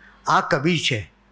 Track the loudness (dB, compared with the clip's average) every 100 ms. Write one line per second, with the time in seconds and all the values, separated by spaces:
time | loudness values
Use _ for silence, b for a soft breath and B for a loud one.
0 | b b 0 0 2 0 0 0 -2 -4
1 | -6 _ _